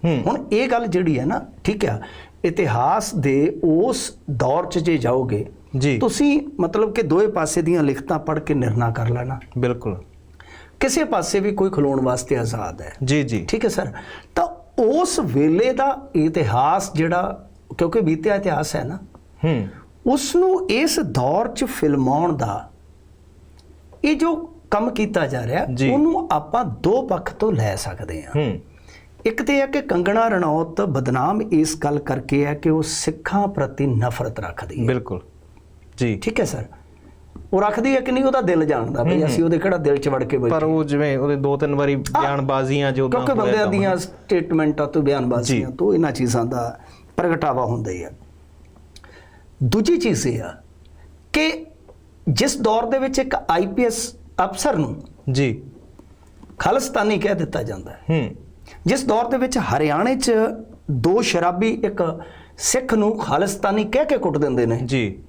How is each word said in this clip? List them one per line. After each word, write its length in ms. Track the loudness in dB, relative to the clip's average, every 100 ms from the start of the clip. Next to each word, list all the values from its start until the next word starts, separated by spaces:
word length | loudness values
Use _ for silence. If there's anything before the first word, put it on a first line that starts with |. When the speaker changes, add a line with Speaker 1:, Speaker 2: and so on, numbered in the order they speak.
| 2
Speaker 1:
ਹੂੰ। 160 | 2 0
Speaker 2:
ਹੁਣ 180 | -2 0
ਇਹ 180 | 0 2
ਗੱਲ 180 | 0 0
ਜਿਹੜੀ 320 | 0 2 0
ਹੈ 60 | -2
ਨਾ, 200 | -4 -6 -4
ਠੀਕ 220 | -4 0 -2
ਆ, 160 | -2 -8 -18 -20 -4 -2
ਇਤਿਹਾਸ 680 | 0 0 2 2 2 -2 -2
ਦੇ 440 | 2 2 2 2
ਉਸ 540 | 2 4 2 -2 -6 -12 -8
ਦੌਰ 340 | -2 0 0 0
'ਚ 140 | -2
ਜੇ 180 | 0 0
ਜਾਓਗੇ, 480 | 2 0 0 -2 -4 -12 -8 -2
Speaker 1:
ਜੀ। 200 | 0 2
Speaker 2:
ਤੁਸੀਂ 440 | 0 2 2 2 0 -4
ਮਤਲਬ 340 | -2 2 0
ਕਿ 80 | 0
ਦੋਵੇਂ 260 | 2 4 2
ਪਾਸੇ 340 | 2 0 0
ਦੀਆਂ 220 | 2 2
ਲਿਖਤਾਂ 360 | 2 0 -2 -4
ਪੜ੍ਹ 200 | -2 -4
ਕੇ 140 | 0
ਨਿਰਣਾ 380 | 0 0 0 0
ਕਰ 180 | 0 -2
ਲੈਣਾ। 300 | -2 -4 -8 -8 -2
Speaker 1:
ਬਿਲਕੁਲ। 440 | -2 -2 -4 -8 -12 -20 -20 -20 -20 -20 -20 -4
Speaker 2:
ਕਿਸੇ 240 | 0 0
ਪਾਸੇ 360 | 0 -2 0 0
ਵੀ 120 | 0
ਕੋਈ 180 | 0 0
ਖਲੋਣ 320 | 2 0 2
ਵਾਸਤੇ 360 | 0 0 0 0
ਆਜ਼ਾਦ 440 | 0 -4 -6 -8
ਹੈ। 120 | -14 -8
Speaker 1:
ਜੀ, 200 | 0 0
ਜੀ। 220 | 2 -2 0
Speaker 2:
ਠੀਕ 180 | 0 0
ਹੈ 40 |
ਸਰ? 180 | 0 -4 -8 -16 -18 -6 -2
ਤਾਂ 120 | -2 -4 -10 0
ਉਸ 360 | 2 4 2 0
ਵੇਲੇ 540 | 0 2 2 4 2
ਦਾ 360 | 2 0 -2 -4 0
ਇਤਿਹਾਸ 760 | 0 2 0 2 2 2 0
ਜਿਹੜਾ, 560 | -2 0 0 -2 -6 -16 -20 -16 -2
ਕਿਉਂਕਿ 240 | 2 2
ਬੀਤਿਆ 340 | 2 2 2 0
ਇਤਿਹਾਸ 400 | 0 -2 -2 -4
ਹੈ 80 |
ਨਾ, 160 | -6 -8 -12 -20 -20 -4
Speaker 1:
ਹੂੰ। 240 | 0 0 -2 -8 -20 -4 0
Speaker 2:
ਉਸ 280 | 0 2 2
ਨੂੰ 320 | 4 2 0
ਇਸ 300 | 0 0 0
ਦੌਰ 480 | -2 0 0 0 -2
'ਚ 180 | -2 -4
ਫਿਲਮਾਉਣ 720 | 0 0 2 2 2 0 0
ਦਾ 320 | -2 -4 -10 -20 -20 -20 -20 -20 -20 -20 -20 -20 -20 -20 -20 -4
ਇਹ 120 | 0 2
ਜੋ 380 | 0 0 -6 -16 -2
ਕੰਮ 180 | 0 0
ਕੀਤਾ 380 | 0 0 0 0
ਜਾ 200 | -2 -2
ਰਿਹਾ, 180 | -2 -2
Speaker 1:
ਜੀ। 240 | 0 2
Speaker 2:
ਉਹਨੂੰ 400 | 4 2 2 0
ਆਪਾਂ 340 | -2 0 -2 -2
ਦੋ 360 | -2 2 2
ਪੱਖ 320 | 0 -4 -4
ਤੋਂ 180 | -2 0
ਲੈ 240 | 2 0 -2
ਸਕਦੇ 480 | -6 -10 -10 -10
ਹਾਂ। 80 | -4 -2
Speaker 1:
ਹੂੰ। 240 | 0 -4 -10 -20 -20 -20 -20 -4 -4
Speaker 2:
ਇੱਕ 160 | -2
ਤੇ 140 | 0 2
ਇਹ 60 |
ਹੈ 40 | 2
ਕਿ 160 | -2
ਕੰਗਣਾ 460 | 0 0 2 2 2
ਰਣੌਤ 540 | 2 2 0 0 -2
ਬਦਨਾਮ 600 | -2 0 0 0 0 0
ਇਸ 360 | 2 2 2 0
ਗੱਲ 220 | -2 -2
ਕਰਕੇ 460 | -2 -4 0 0 0
ਹੈ 80 |
ਕਿ 160 | 0 0
ਉਹ 140 | 0
ਸਿੱਖਾਂ 640 | 0 -4 -4 -4 -2 0 0
ਪ੍ਰਤੀ 400 | -2 -4 -2 0
ਨਫ਼ਰਤ 520 | 2 0 -2 -6 -6
ਰੱਖਦੀ 420 | -10 -10 -10 -4
ਹੈ। 40 | 0
Speaker 1:
ਬਿਲਕੁਲ। 360 | 0 -2 -10 -10 -20 -20 -20 -20 -20 -20 -4
ਜੀ। 220 | -2 0
Speaker 2:
ਠੀਕ 160 | -2 -2
ਹੈ 60 | -2
ਸਰ। 200 | -4 -10 -16 -20 -20 -20 -20 -20 -20 -2
ਉਹ 80 | 2
ਰੱਖਦੀ 340 | 2 2 2 2
ਹੈ 40 |
ਕਿ 120 | 2
ਨਹੀਂ, 120 | 2
ਉਹਦਾ 180 | 2 2
ਦਿਲ 240 | 2 2 2
ਜਾਣਦਾ 380 | 0 0 0
ਬਈ 80 | 2
Speaker 1:
ਹੂੰ, 80 | 2
ਹੂੰ। 80 | 2
Speaker 2:
ਅਸੀਂ 160 | 2
ਉਹਦੇ 140 | 2 2
ਕਿਹੜਾ 200 | 2 2
ਦਿਲ 200 | 2 2
'ਚ 120 | 2
ਵੜ 140 | 0
ਕੇ 140 | 0 0
ਬੈਠੇ। 180 | 2 2
Speaker 1:
ਪਰ 80 |
ਉਹ 200 | 2 0
ਜਿਵੇਂ 340 | 0 0 0 0
ਉਹਦੇ 180 | 0 0
ਦੋ 220 | 0 0
ਤਿੰਨ 180 | 0 2
ਵਾਰੀ 200 | 2 0
Speaker 2:
ਹਾਂ। 260 | 0 0
Speaker 1:
ਬਿਆਨਬਾਜ਼ੀਆਂ 680 | 0 0 0 0 0 0 0
ਜੋ 180 | 0 0
Speaker 2:
ਕਿਉਂਕਿ 220 | 0 0
Speaker 1:
ਹੋਇਆ 120 | 0
Speaker 2:
ਬੰਦਿਆਂ 200 | 2 2
Speaker 1:
ਕੰਮ 80 | 2
Speaker 2:
ਦੀਆਂ 180 | 2 0
Speaker 1:
ਨਾ। 60 | 0
Speaker 2:
ਸਟੇਟਮੈਂਟਾਂ 920 | -4 -14 -2 0 2 0 0 0 -2
ਤੋਂ, 140 | 0
ਬਿਆਨਬਾਜ਼ੀਆਂ 680 | 2 2 0 0 0 0 -2
Speaker 1:
ਜੀ। 60 | 0
Speaker 2:
ਤੋਂ 180 | 2
ਇਹਨਾਂ 180 | 2 2
ਚੀਜ਼ਾਂ 340 | 0 0 0 0
ਦਾ 340 | -2 -6 -8 -20 -20 -8 -2
ਪ੍ਰਗਟਾਵਾ 480 | 0 0 0 0 0
ਹੁੰਦਾ 260 | -2 -4
ਹੀ 120 | -8
ਹੈ। 80 | -10 -16 -20 -20 -20 -20 -20 -20 -20 -20 -20 -20 -20 -20 -20 -4
ਦੂਜੀ 340 | 0 2 4 2
ਚੀਜ਼ 300 | 2 0 0
ਇਹ 140 | -4
ਆ 120 | -8 -14 -20 -20 -20 -20 -20 -20 -4
ਕਿ 320 | 0 0 -2 -12 -20 -20 -20 -20 -8 -2
ਜਿਸ 280 | 2 0 2
ਦੌਰ 280 | 2 2 2
ਦੇ 140 | 0
ਵਿੱਚ 200 | 0 0
ਇੱਕ 160 | 0 -2
ਆਈ 320 | 0 0 2
ਪੀ 180 | 2 0
ਐਸ 300 | 0 -8 -10 -12 -2 -2
ਅਫਸਰ 300 | 0 0 0
ਨੂੰ 260 | -2 -4 -14 -10 -2
Speaker 1:
ਜੀ। 320 | 0 0 -2 -10 -20 -20 -20 -20 -20 -20 -20 -20 -4
Speaker 2:
ਖਾਲਿਸਤਾਨੀ 580 | 0 0 0 -2 0 0
ਕਹਿ 180 | 0 -2
ਦਿੱਤਾ 280 | -2 -4
ਜਾਂਦਾ 280 | -6 -10 -12
ਹੈ, 80 | -14 -2
Speaker 1:
ਹੂੰ। 200 | -2 -2 -10 -20 -20 -20 -6 -2
Speaker 2:
ਜਿਸ 200 | 0 0
ਦੌਰ 220 | 0 0
ਦੇ 100 | 0
ਵਿੱਚ 200 | 0 0
ਹਰਿਆਣੇ 580 | 0 0 2 2 0 0
'ਚ 160 | 2 2 2 -2 -14 -16 -4
ਦੋ 300 | 0 2 2
ਸ਼ਰਾਬੀ 480 | 2 2 0 2 0
ਇੱਕ 500 | 0 -2 0 -2 -4 -12 -20 -20 -6
ਸਿੱਖ 360 | -2 -2 2
ਨੂੰ 240 | 2 2 0
ਖਾਲਿਸਤਾਨੀ 680 | -2 0 0 0 0 0
ਕਹਿ 220 | 0 0 2
ਕੇ 120 | 2
ਕੁੱਟ 200 | 0 0
ਦਿੰਦੇ 280 | 0 2 2
ਨੇ, 140 | 0 0
Speaker 1:
ਜੀ। 380 | 0 0 -4